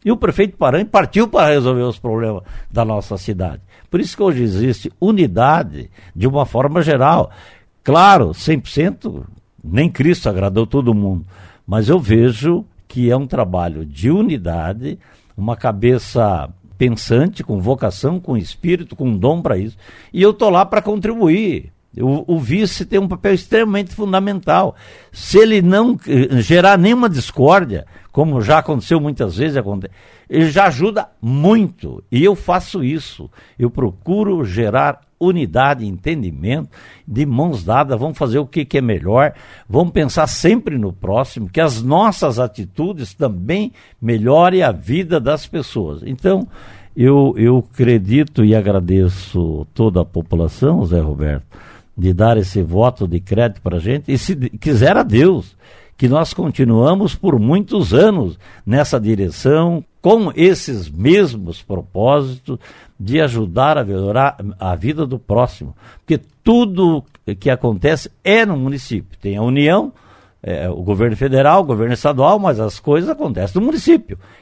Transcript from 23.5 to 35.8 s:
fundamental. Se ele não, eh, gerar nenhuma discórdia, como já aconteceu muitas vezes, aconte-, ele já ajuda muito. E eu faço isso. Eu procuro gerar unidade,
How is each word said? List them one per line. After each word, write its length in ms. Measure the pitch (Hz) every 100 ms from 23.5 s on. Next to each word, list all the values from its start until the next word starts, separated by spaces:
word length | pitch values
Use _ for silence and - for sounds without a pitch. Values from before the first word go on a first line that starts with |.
| 220 226 202 185
fundamental. 840 | - 208 190 196 196 - 165 190 - - - _
Se 260 | - - 190
ele 240 | 226 214
não, 360 | 175 196 240 247 -
eh, 340 | 135 127 127
gerar 360 | 107 175 185 196
nenhuma 320 | 185 240 240
discórdia, 760 | 147 - - 131 190 156 85 - - -
como 300 | - 156 131
já 180 | 107 156
aconteceu 400 | 151 143 - 165
muitas 340 | 147 131 110 85
vezes, 220 | 156 135
aconte-, 340 | 98 101 95 - _ _ -
ele 200 | 147 160
já 180 | 151 196
ajuda 420 | 127 190 220 - _
muito. 800 | 113 135 165 220 196 - 73 57 -
E 120 | 120
eu 120 | 180 190
faço 480 | - 175 - 196
isso. 460 | 131 156 - - - _ - -
Eu 100 | 120
procuro 760 | 120 123 95 - 196 208 180 113
gerar 560 | 92 110 120 143 143 _ -
unidade, 640 | 175 180 113 92 139 135